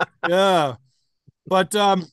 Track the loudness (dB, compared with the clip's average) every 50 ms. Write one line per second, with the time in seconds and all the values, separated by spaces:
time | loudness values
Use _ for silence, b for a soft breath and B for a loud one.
0 | -8 -8 _ _ -4 -2 0 0 2 2 2 0 0 -2 -6 -10 _ _ _ _
1 | _ _ _ _ _ _ _ _ _ -2 -2 -2 -2 0 0 0 2 2 2 0
2 | -2 -6